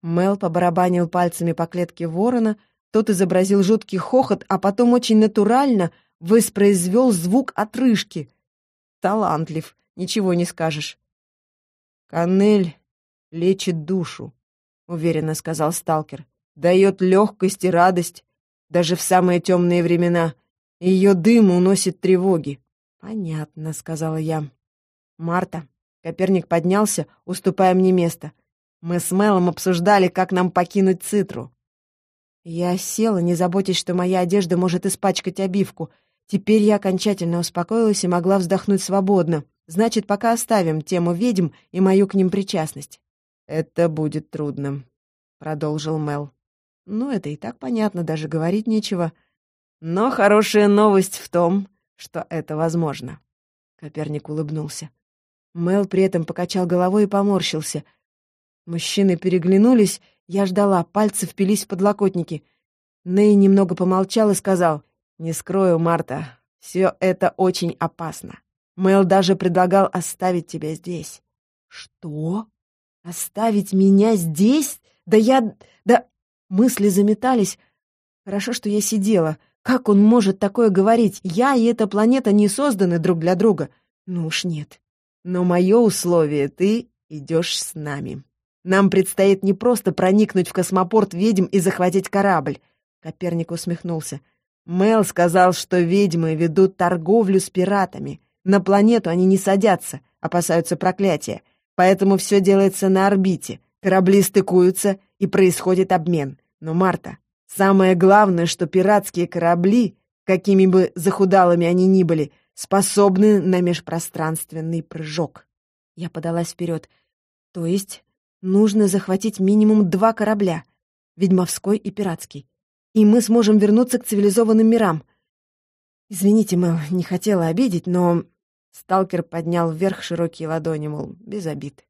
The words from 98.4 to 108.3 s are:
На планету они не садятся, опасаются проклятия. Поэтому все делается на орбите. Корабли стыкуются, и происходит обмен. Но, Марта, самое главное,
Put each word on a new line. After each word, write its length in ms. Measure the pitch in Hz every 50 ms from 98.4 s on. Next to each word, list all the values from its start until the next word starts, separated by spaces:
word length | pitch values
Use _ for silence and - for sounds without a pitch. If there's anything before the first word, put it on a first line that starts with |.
| _
На 160 | 185 196 202
планету 500 | 185 190 196 202 202 220 240 226 - 170
они 140 | 165 175 185
не 100 | 190 190
садятся, 640 | 190 196 202 190 196 190 220 185 - - - - 139 _ _ _ _
опасаются 560 | - 160 - 175 165 - 170 170 165 - 180
проклятия. 640 | - - 185 185 - 196 196 165 147 - - 107 - _ _ _ _ _ _ _
Поэтому 400 | - 180 185 196 185 196 196 196
все 240 | 185 190 - 202 202
делается 480 | 190 190 196 196 196 196 190 - - 190
на 180 | 190 185 190
орбите. 540 | 196 202 196 190 190 180 143 - - - - _ _ _ _
Корабли 420 | _ 196 185 190 190 180 196 202 190
стыкуются, 760 | - _ 202 190 196 180 185 180 180 185 - - 202 196 196 _ _ _ _
и 100 | 196 185
происходит 640 | - 202 190 185 170 - - 185 185 180 190 190 185
обмен. 460 | 180 160 175 175 160 143 135 139 _ _ _ _ _
Но, 140 | - 160 160
Марта, 440 | 175 190 185 180 - _ - - - _ _ _ _ _
самое 480 | _ - - 196 196 196 190 190 185 190
главное, 520 | 175 175 190 196 208 214 196